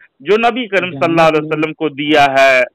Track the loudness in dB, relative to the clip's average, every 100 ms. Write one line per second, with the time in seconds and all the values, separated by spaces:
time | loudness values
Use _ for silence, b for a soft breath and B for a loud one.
0 | b _ -2 0 0 -2 -4 -4 -4 -4
1 | -2 2 2 2 -2 -4 -6 -6 -8 -6
2 | -2 2 2 4 4 2 0